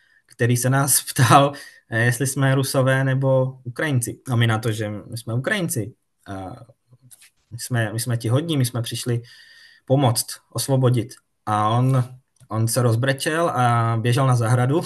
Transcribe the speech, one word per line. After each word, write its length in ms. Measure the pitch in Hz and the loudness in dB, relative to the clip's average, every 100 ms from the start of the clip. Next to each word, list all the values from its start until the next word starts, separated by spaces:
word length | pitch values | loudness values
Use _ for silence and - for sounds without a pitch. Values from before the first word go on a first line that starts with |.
| _ _ _ | _ _ _
který 300 | - 120 123 | -2 0 2
se 140 | 127 | 2
nás 320 | 135 139 - | 0 2 -2
<laughs> 100 | - | -2
ptal, 400 | - 113 151 143 - - - _ | 0 4 6 4 -2 -18 -20 _
eh, 140 | 113 | 0
jestli 220 | 120 120 135 | 0 0 -2
jsme 280 | 143 135 | 0 2
Rusové 500 | 135 135 139 131 131 | 2 0 0 2 2
nebo 540 | 135 131 135 131 131 131 | 0 0 2 2 0 -4
Ukrajinci. 560 | 120 - 160 131 117 - - | -12 -4 0 0 -2 -8 -4
A 60 | 120 | 2
my 100 | 117 | 4
na 120 | 110 | 4
to, 140 | 113 | -2
že 180 | 107 104 | -4 -6
my 280 | 104 - 117 | -8 -12 -14
jsme 160 | - | -6
Ukrajinci. 600 | 117 131 208 170 - 101 - _ _ - | -4 -2 -2 -2 -4 -6 -12 _ _ -14
A 260 | 95 92 - - _ _ 123 127 - - _ _ | -12 -12 -14 -20 _ _ _ _ -20 -20 _ _
my 60 | 120 | -14
jsme, 320 | - 120 110 | -4 -2 -2
my 80 | 110 | -4
jsme 160 | 127 117 | -4 -4
ti 120 | 110 | 0
hodní, 280 | 131 165 147 | -2 0 0
my 80 | |
jsme 180 | 120 113 | 0 -2
přišli 400 | 117 120 123 117 - - - - - _ | -6 -6 -4 -6 -6 -20 -20 -20 -20 _
pomoct, 420 | - 135 127 123 - - _ | 0 2 2 0 -6 -14 _
osvobodit. 600 | - - 131 127 123 101 - _ _ - | -8 -2 2 2 0 -4 -12 _ _ -4
A 220 | 107 107 | -2 0
on, 360 | 120 131 131 117 - _ _ - | 2 2 2 -2 -10 _ _ -8
on 200 | 110 113 | -2 0
se 140 | 131 | 2
rozbrečel 680 | 123 113 135 135 160 160 170 | 2 2 0 -2 -2 0 0
a 480 | 123 120 117 117 113 | 2 2 2 0 0
běžel 260 | 120 120 135 | 0 2 2
na 100 | 120 | 2
zahradu, 440 | 113 123 123 160 | 2 2 2 0